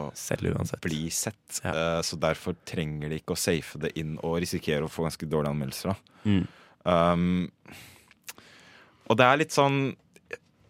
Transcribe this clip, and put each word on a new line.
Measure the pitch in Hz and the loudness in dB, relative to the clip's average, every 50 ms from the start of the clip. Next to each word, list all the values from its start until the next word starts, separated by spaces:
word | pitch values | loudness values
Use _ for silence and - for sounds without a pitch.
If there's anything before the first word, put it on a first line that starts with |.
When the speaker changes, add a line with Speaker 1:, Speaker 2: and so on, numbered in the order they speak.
| 76 69 - | -6 -8 -10
Speaker 1:
Selv | - - - - - 92 | -12 -6 -6 -4 -2 -2
uansett. | 87 82 - - - - - | -2 -2 -2 -4 -4 -6 -6
Speaker 2:
bli | - 90 78 76 80 82 | -6 -4 -4 -4 -4 -4
sett. | - - - 110 - _ _ - - - - | -4 -4 -4 -6 -8 _ _ -12 -10 -6 -4
Speaker 1:
Ja. | 92 78 | -2 0
Speaker 2:
Eh, | 78 82 85 82 82 | 0 0 0 0 0
så | 80 - - | -2 -4 -2
derfor | 80 80 80 80 - - 92 85 - _ | 0 0 0 0 0 -4 -6 -8 -8 _
trenger | - - 90 80 76 76 76 73 76 | -8 -6 -4 -4 -4 -4 -6 -4 -6
de | 78 78 | -6 -6
ikke | - - 87 | -4 -4 -4
å | |
safe | - - 101 90 76 - - - | 0 2 2 2 0 -2 -6 -8
det | 73 76 80 - | -6 -6 -4 -4
inn | 80 80 78 78 - - | -4 -6 -6 -6 -6 -4
og | 82 82 85 | -2 -2 -2
risikere | 90 - - 85 - - 78 73 78 | -2 -2 -4 -4 -2 -2 0 0 -2
å | 78 | -4
få | - - 82 | -4 -4 -4
ganske | 78 - - 82 | -4 -4 -6 -4
dårlige | 76 78 78 73 71 | -2 0 0 0 0
anmeldelser, | 73 73 69 67 - - - 90 | -2 -2 -4 -6 -6 -6 -4 -4
da. | 95 - - _ _ - | -4 -4 -8 _ _ -4
Speaker 1:
Mm. | - 107 101 92 85 - - - - - _ _ - | 0 2 2 2 2 -2 -6 -16 -20 -20 _ _ 0
Speaker 2:
Um, | 87 90 85 85 87 87 85 87 90 90 90 87 - - _ - - - - - - - - _ _ - _ _ - - - - - - - - - - - - _ _ _ _ - | 2 4 4 4 4 4 4 2 2 2 0 -2 -4 -8 _ -20 -20 -20 -20 -20 -20 -20 -20 _ _ -20 _ _ -18 -18 -18 -20 -20 -20 -20 -20 -20 -20 -20 -20 _ _ _ _ 2
og | 117 110 | 6 6
det | 127 | 8
er | 123 139 147 | 8 8 6
litt | 156 151 | 2 2
sånn, | - 147 143 139 139 139 135 131 - - _ _ _ - _ - - - _ _ _ _ _ | 4 4 4 6 4 2 0 -2 -4 -8 _ _ _ -20 _ -18 -18 -18 _ _ _ _ _